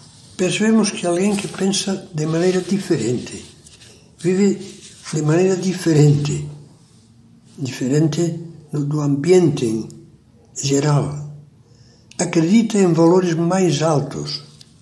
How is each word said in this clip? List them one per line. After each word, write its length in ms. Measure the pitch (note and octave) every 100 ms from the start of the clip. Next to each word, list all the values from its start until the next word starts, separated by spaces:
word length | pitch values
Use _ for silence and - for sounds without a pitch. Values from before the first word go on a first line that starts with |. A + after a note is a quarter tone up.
| - - - -
Percebemos 540 | F3+ - G#3+ A3 G#3
que 140 | - F3
alguém 300 | E3+ G#3 G3
que 120 | E3
pensa 600 | - F#3+ G3 - F#3+ -
de 120 | D#3 D#3
maneira 360 | E3 F#3 F#3
diferente, 840 | F3+ G3+ - D#3 A2 B2 - - - - - - - - _ -
vive 400 | E3 F#3+ G3+ - - - - - -
de 80 | D#3
maneira 360 | D3+ E3 F#3 F#3
diferente, 920 | F#3 E3+ E3 D3+ D3+ C3+ - - - - - _ _ _ _ _ - _ _ -
diferente 800 | C3 - B2+ D3 D#3 E3+ E3+ E3+ - - -
do, 140 | D3 C#3+
do 160 | D3+
ambiente 640 | C#3+ C#3 D#3+ F#3 E3+ - A#2
em 240 | A2 G#2+ - - - _ _ _ -
geral, 720 | C3+ C#3 D3+ C#3+ - - - - - _ _ _ - _ - -
acredita 600 | F3 E3+ D#3+ A3+ A3+ G3+
em 140 | F#3
valores 420 | D#3+ E3 F#3 F3+
mais 480 | D#3+ E3+ F#3+ F3+ C#3
altos, 640 | D#3 D3 - D#2 - - - - - _